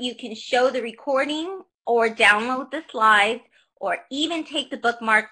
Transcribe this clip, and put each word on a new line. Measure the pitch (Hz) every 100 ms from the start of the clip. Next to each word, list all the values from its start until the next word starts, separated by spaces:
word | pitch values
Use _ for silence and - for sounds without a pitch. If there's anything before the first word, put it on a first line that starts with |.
you | 247 233
can | 240
show | 220 - 247 254
the | 254
recording | 233 220 - 262 277 302 339 392 - _ -
or | 233 226
download | 220 208 208 233 262 269
the | 302 -
slides, | 247 220 208 208 226 _ _ _ _
or | 196 - -
even | 269 320 330
take | 302 - -
the | 254
bookmarks | 233 233 220 214 214